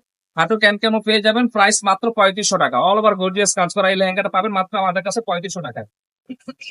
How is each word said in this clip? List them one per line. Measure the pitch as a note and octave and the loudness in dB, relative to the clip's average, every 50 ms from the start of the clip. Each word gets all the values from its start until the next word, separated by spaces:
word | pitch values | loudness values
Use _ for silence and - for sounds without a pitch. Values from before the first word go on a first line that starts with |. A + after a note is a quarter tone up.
| - _ _ _ _ _ _ | -6 _ _ _ _ _ _
হাঁটু | - E3 F#3+ A3+ A3 | -2 0 0 2 2
ক্যান | G#3+ G#3 G#3 G#3 | 2 2 2 2
ক্যানও | A3+ A3+ A3 A3 | 0 0 0 0
পেয়ে | G#3 G#3+ A3 A3 G#3 | 0 0 0 2 2
যাবেন। | A3 A3 A#3+ B3 A#3 | 2 2 2 0 0
প্রাইস | - G#3+ G3 G3+ G#3+ - - | 2 2 4 4 2 2 0
মাত্র | G3+ F#3+ - - A#3 A#3 | 0 0 0 0 -2 0
পঁয়ত্রিশশো | - G3+ F#3+ F#3 G3+ G#3 - G3 F3+ | 2 2 2 2 0 -2 -2 0 0
টাকা, | D#3+ C3 B2 | 0 0 2
all | B2 D3 F3+ G3+ G#3+ | 2 2 2 2 2
over | G#3+ A3 G#3 | 2 2 2
গর্জিয়াস | G3 F#3 F#3+ F#3 G3+ G3+ F#3 - | 0 0 -2 0 0 0 0 0
কাজ | - F3+ E3+ - | 0 -2 -2 0
করা। | G3+ F#3+ F#3+ | 0 0 0
এই | G3 | 0
লেহেঙ্গাটা | F#3+ F#3+ F#3 F#3 G3 G3 G3+ | 0 0 0 0 -2 -4 -2
পাবেন | - F#3+ F#3+ A3 G#3 | -2 -2 -2 0 -2
মাত্র | F#3+ F#3 F3+ - G#3 | -2 -4 -2 -2 -2
আমাদের | F#3+ F#3 F3 F#3+ F#3 | -2 0 -2 -2 -4
কাছে | G3 F#3 - A3+ | -4 -4 -4 -4
পঁয়ত্রিশশো | - F3+ F3 E3+ G3 - F#3 | -4 -4 -6 -6 -8 -10 -10
টাকায়। | D#3+ B2 A#2+ A#2+ G#2+ G#2 _ _ _ _ _ _ _ - C4 - _ - C4 _ - - | -10 -10 -10 -12 -14 -14 _ _ _ _ _ _ _ -20 -20 -18 _ -18 -18 _ -18 -20